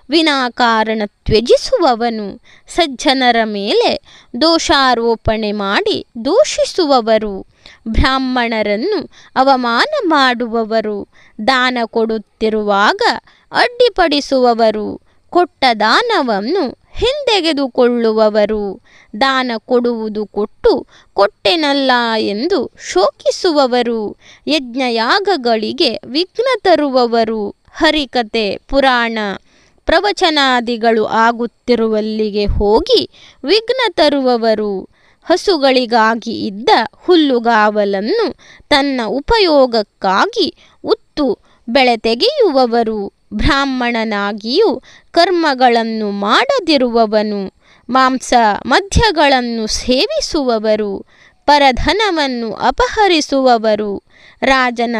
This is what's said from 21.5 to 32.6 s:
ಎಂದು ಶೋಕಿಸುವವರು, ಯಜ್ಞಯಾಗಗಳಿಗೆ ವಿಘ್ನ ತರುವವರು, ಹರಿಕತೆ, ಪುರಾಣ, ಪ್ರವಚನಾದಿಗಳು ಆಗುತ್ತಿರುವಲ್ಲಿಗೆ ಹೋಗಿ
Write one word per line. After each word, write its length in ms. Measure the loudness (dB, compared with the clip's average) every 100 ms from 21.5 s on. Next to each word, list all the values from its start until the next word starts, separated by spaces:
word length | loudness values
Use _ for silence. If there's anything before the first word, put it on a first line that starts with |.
| 0 0 0 2 0 0 -2
ಎಂದು 520 | -2 -4 -2 -2 -4 -10 -4
ಶೋಕಿಸುವವರು, 1200 | 0 0 0 -4 -2 0 2 2 2 -2 -4 -6 -10 -20 -14 -4
ಯಜ್ಞಯಾಗಗಳಿಗೆ 1500 | -2 -2 -4 -2 -2 0 0 0 -2 0 -2 -2 -2 -2 -2
ವಿಘ್ನ 420 | -6 -6 -4 -4 -2 0
ತರುವವರು, 960 | 2 2 2 0 0 0 -2 -4 -8 -10 _
ಹರಿಕತೆ, 880 | -2 0 0 -2 -4 -4 -2 -4 -6 -4
ಪುರಾಣ, 500 | 0 2 2 -2 -4 -6 -8 _ _ _ _ -2
ಪ್ರವಚನಾದಿಗಳು 1160 | 0 0 0 0 2 2 0 -2 -2 0 0
ಆಗುತ್ತಿರುವಲ್ಲಿಗೆ 1400 | 0 2 2 0 -6 _ -2 0 0 0 -2 -2 -2 -2
ಹೋಗಿ 640 | -2 0